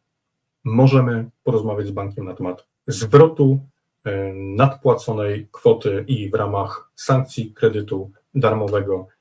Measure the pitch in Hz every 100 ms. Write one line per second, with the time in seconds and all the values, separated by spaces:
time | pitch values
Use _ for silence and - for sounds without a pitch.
0 | _ _ _ _ _ _ - 113 131 135
1 | 123 117 113 _ - 113 107 104 101 98
2 | 101 101 95 92 92 92 _ _ - 107
3 | 113 143 160 - 139 135 - _ _ _
4 | 107 98 98 95 98 101 139 - 135 117
5 | - 107 104 104 104 - 120 110 110 98
6 | 98 120 101 104 101 101 98 - - -
7 | - 131 131 - 110 - 113 107 104 98
8 | 98 - _ 143 113 110 104 104 98 92
9 | 92 _